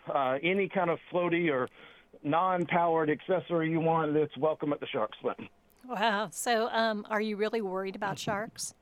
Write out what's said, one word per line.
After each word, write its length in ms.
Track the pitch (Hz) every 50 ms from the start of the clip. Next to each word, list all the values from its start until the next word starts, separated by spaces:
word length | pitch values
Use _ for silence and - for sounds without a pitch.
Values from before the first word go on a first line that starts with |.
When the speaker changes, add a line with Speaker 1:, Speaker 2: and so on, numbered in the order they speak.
| - -
Speaker 1:
Uh, 300 | - 143 135 127 131 143 165
any 260 | 170 190 202 190 -
kind 200 | - 196 175 170
of 80 | 160 143 - -
floaty 400 | 160 180 175 175 170 175 175 160
or 160 | 139 127 127 - _ - - - - - - _ - - -
non-powered 840 | 147 151 165 185 185 185 175 175 - 175 175 170 170 165 160 160 151
accessory 640 | 151 - - - 190 170 - - 175 165 160 160
you 80 | 165 160
want, 360 | 160 165 165 160 156 151 147
it's 220 | 151 151 147 - 131
welcome 340 | 143 156 151 - 156 147
at 80 | 143 -
the 80 | 131 -
Shark 280 | - 131 107 - - -
Swim. 300 | - 120 95 - - - - _ _ _ _ _ - 254
Speaker 2:
Wow. 400 | 247 190 214 233 202 202 214 170
So, 380 | - - - 254 240 214 226 -
um, 340 | - 226 226 226 214 208 202 -
are 120 | 220 208
you 160 | 220 220 208 196
really 240 | 214 214 233 226
worried 340 | 208 190 185 190 190 190 190
about 240 | 196 214 196 196 -
sharks? 560 | - 233 208 196 220 240 - - - - - _